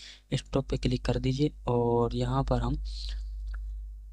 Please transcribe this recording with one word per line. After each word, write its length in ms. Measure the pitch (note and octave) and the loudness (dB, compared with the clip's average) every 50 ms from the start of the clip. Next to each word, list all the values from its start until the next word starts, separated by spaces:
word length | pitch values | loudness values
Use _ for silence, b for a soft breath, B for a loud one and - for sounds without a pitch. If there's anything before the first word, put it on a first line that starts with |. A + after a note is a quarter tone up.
| B B B B B B C#3 | B B B B B B -4
stroke 320 | C3+ - - - C#3 C#3 | -4 0 2 2 2 2
पे 100 | - C3+ C3 | 2 -2 0
क्लिक 260 | - C3+ B2+ B2+ - | 2 2 2 2 2
कर 140 | - B2 B2 | 2 2 2
दीजिए 320 | B2 C3 C3 C3+ D3 D3+ - - - B2+ | 2 2 2 2 2 0 0 -2 -2 0
और 480 | B2 A#2+ A#2+ A#2+ A#2 A#2 A#2+ A#2 A#2+ | 2 4 4 4 4 4 4 2 2
यहाँ 260 | B2 B2+ B2 C3 C#3 C3+ | 0 0 2 2 2 4
पर 160 | - B2+ A#2+ | 4 2 2
हम 220 | A#2 A#2+ D3 - - B B B B B B B B B B B - - - - - - - - - - - - - - | 2 0 0 -2 -2 B B B B B B B B B B B -6 -6 -6 -6 -6 -8 -8 -8 -10 -10 -12 -14 -16 -16